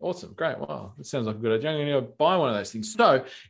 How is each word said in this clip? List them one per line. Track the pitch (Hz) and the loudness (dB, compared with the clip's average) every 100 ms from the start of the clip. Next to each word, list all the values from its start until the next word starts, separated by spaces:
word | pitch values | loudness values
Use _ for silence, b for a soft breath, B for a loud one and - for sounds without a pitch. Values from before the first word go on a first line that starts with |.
awesome, | 175 175 - | -8 -8 -12
great, | - 165 127 | -6 -4 -4
wow, | 147 143 98 127 | -8 -10 -12 -16
that | 139 | -6
sounds | 139 110 | -4 -4
like | 107 | -2
a | |
good | 113 110 | 0 2
idea. | 147 | 0
I'm | 156 | -2
gonna | 147 139 | 0 0
go | 123 - | -2 0
buy | 156 185 | 2 4
one | 139 | 2
of | 104 | 0
those | 101 | -4
things." | 113 107 | -8 -8
So | - 226 135 B B B | 4 6 6 B B B